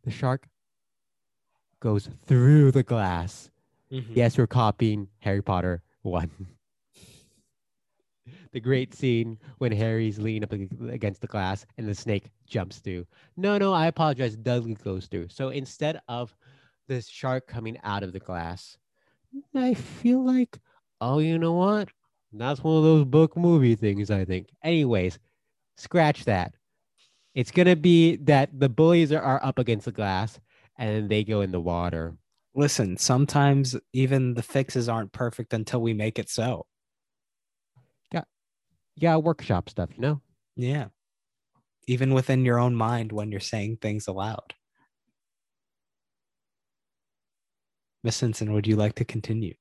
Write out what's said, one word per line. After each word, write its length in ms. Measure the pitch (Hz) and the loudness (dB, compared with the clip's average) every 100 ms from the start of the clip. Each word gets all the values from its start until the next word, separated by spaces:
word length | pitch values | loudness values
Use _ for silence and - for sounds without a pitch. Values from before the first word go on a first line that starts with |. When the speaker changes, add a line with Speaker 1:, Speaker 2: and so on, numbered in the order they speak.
Speaker 1:
The 60 | 127 | -8
shark 380 | 107 135 131 _ _ _ _ _ _ _ _ _ _ _ _ _ _ | -4 -2 -4 _ _ _ _ _ _ _ _ _ _ _ _ _ _
goes 280 | 117 101 - - | -2 -2 -4 -18
through 460 | - 127 127 151 139 | 2 4 8 8 8
the 100 | 131 | 4
glass. 680 | - 117 98 87 90 - - _ _ _ _ | 0 0 0 -2 -6 -10 -20 _ _ _ _
Speaker 2:
Mm-hmm. 200 | 131 113 | -12 -4
Speaker 1:
Yes, 240 | 117 120 - | 2 2 2
we're 80 | 117 | 2
copying 640 | 123 110 - 113 104 95 _ | 2 2 2 0 -2 -6 _
Harry 240 | 104 98 | -4 -2
Potter 400 | 101 92 90 87 _ _ | 0 -2 -2 -6 _ _
one. 300 | 98 90 85 - | -6 -4 -6 -10
<laughs> 100 | 92 _ _ _ _ _ - - _ _ _ _ _ _ _ _ _ _ - 170 170 | -20 _ _ _ _ _ -20 -20 _ _ _ _ _ _ _ _ _ _ -20 -20 -16
The 80 | 127 | -8
great 340 | 117 131 131 | 0 0 -2
scene 440 | - 135 117 113 113 - - | -4 0 0 -2 -8 -18 -6
when 140 | 123 | -2
Harry's 460 | 104 113 113 110 104 | 0 0 0 -2 -4
leaning 240 | 110 110 | -6 -6
up 80 | 104 | -6
ag-, 160 | 104 95 120 117 | -8 -8 -12 -12
against 300 | 120 107 95 | -6 -6 -6
the 60 | - | -8
glass 400 | 107 92 98 - - | -6 -4 -6 -10 -12
and 100 | 110 | -8
the 80 | |
snake 360 | 101 - 101 - _ _ | -8 -4 -4 -6 _ _
jumps 320 | 113 90 - | -8 -6 -12
through. 280 | - 90 87 _ _ - | -12 -12 -12 _ _ -4
No, 220 | 196 208 | -2 0
no, 160 | 196 | 2
I 120 | 185 165 | 2 0
apologize. 480 | 165 156 131 123 110 | 0 0 0 -4 -4
Dudley 380 | 117 123 117 | -4 -2 -4
goes 320 | 107 101 92 - | -8 -6 -8 -8
through. 220 | 90 85 | -10 -10
So 220 | - 135 | -10 -8
instead 500 | 135 131 - 151 160 - | -8 -12 -6 -6 -6 -10
of 260 | 120 120 _ _ _ _ _ _ | -10 -10 _ _ _ _ _ _
the 140 | 127 | -10
shark 440 | - - 131 127 - | -10 -8 -4 -4 -6
coming 300 | 117 113 117 | -10 -10 -10
out 180 | 92 101 | -6 -6
of 120 | 98 | -6
the 40 | 92 | -10
glass, 580 | - 90 85 90 - - _ _ _ _ _ 269 - | -10 -8 -8 -10 -16 -20 _ _ _ _ _ -20 -8
I 200 | 269 254 | -4 -2
feel 500 | 240 - - 240 254 | -2 -6 -2 0 2
like, 340 | 254 254 247 - _ _ _ _ | 2 0 0 -6 _ _ _ _
oh, 180 | 117 139 | -2 0
you 200 | 156 165 | 2 0
know 140 | 165 | 0
what? 360 | 170 190 214 202 _ _ _ _ | 2 0 0 -4 _ _ _ _
That's 320 | 107 123 139 | -8 -6 -2
one 140 | 160 160 | 2 6
of 40 | |
those 200 | 156 156 | 8 6
book 320 | 135 147 160 - | 6 6 4 4
movie 380 | 175 165 127 | 4 6 6
things, 360 | 110 107 101 104 | 4 2 0 0
I 140 | 101 | 0
think. 240 | 92 92 92 _ | 0 -4 -6 _
Anyways, 540 | 160 165 139 110 90 - _ _ _ _ _ _ | -2 0 2 2 0 -4 _ _ _ _ _ _
scratch 480 | - 175 151 139 | -4 2 2 2
that. 300 | - 98 87 - _ _ _ _ _ _ _ | -2 -2 -2 -10 _ _ _ _ _ _ _
It's 160 | - 123 | -6 -2
gonna 260 | 180 180 175 | 4 6 6
be 400 | 165 170 165 143 | 6 8 6 4
that 420 | 143 143 139 139 | 4 4 4 0
the 100 | 135 | 0
bullies 420 | 113 160 170 156 | 4 6 6 4
are, 100 | 151 | 0
are 220 | 139 135 | 0 0
up 140 | 131 131 | -2 -2
against 260 | 123 110 | -2 -2
the 80 | - | -4
glass 480 | 101 104 95 107 - _ _ _ - | -6 -4 -2 -4 -10 _ _ _ -8
and 300 | 110 107 104 | -4 -2 0
they 120 | 107 | 0
go 200 | 104 107 | 0 -2
in 80 | 98 | -2
the 80 | 90 | -4
water. 560 | 85 85 87 82 82 80 _ _ _ | -2 -2 -2 -4 -8 -12 _ _ _
Speaker 2:
Listen, 420 | 135 143 - 104 90 | -2 0 0 -4 -4
sometimes 800 | - 127 143 147 143 139 135 123 _ | 0 2 2 4 4 4 0 -6 _
even 420 | 131 131 135 127 | -2 0 0 0
the 80 | 120 | -4
fixes 460 | - 135 135 131 120 | -4 -4 -2 -4 -2
aren't 240 | 113 101 | -4 -6
perfect 400 | - 120 - 113 | -6 -6 -6 -8
until 300 | 113 107 123 | -6 -4 -4
we 100 | 117 | -2
make 260 | 107 107 107 | -2 -4 -4
it 120 | 107 | -6
so. 340 | - 147 95 - _ _ _ _ _ _ _ _ _ _ _ _ _ _ | -4 -4 -6 -10 _ _ _ _ _ _ _ _ _ _ _ _ _ _
Speaker 1:
Got, 140 | 165 - _ _ _ _ _ _ - | -10 -10 _ _ _ _ _ _ -2
you 60 | |
gotta 180 | 165 160 | 2 2
workshop 480 | 160 160 - 92 - | 2 -2 -2 -2 -2
stuff, 220 | - 85 | -6 -8
you 60 | - | -4
know? 200 | 131 147 _ _ _ - | -2 -2 _ _ _ -8
Speaker 2:
Yeah. 300 | 123 147 104 _ _ _ _ _ _ _ _ _ - | -4 -4 -6 _ _ _ _ _ _ _ _ _ -4
Even 260 | 127 131 | 0 2
within 300 | 131 127 131 | 2 2 2
your 140 | 127 120 | 4 4
own 160 | 123 | 2
mind 380 | 120 113 120 110 | 2 0 -2 -4
when 180 | 107 104 | -6 -6
you're 100 | 101 | -8
saying 380 | - 110 104 110 | -6 -6 -6 -6
things 280 | 110 104 104 | -6 -6 -6
aloud. 460 | 95 104 110 - - _ _ _ _ _ _ _ _ _ _ _ _ _ _ _ _ _ _ _ _ _ _ _ _ _ _ _ _ _ _ _ _ _ _ | -6 -6 -8 -14 -20 _ _ _ _ _ _ _ _ _ _ _ _ _ _ _ _ _ _ _ _ _ _ _ _ _ _ _ _ _ _ _ _ _ _
Miss 140 | 117 - | -6 -2
Simpson, 360 | 123 107 107 | -2 -2 -2
would 140 | 107 104 | 0 2
you 100 | 107 | 2
like 180 | 107 - | 2 0
to 80 | |
continue? 500 | 120 113 - 110 98 - | -6 -6 -6 -6 -6 -10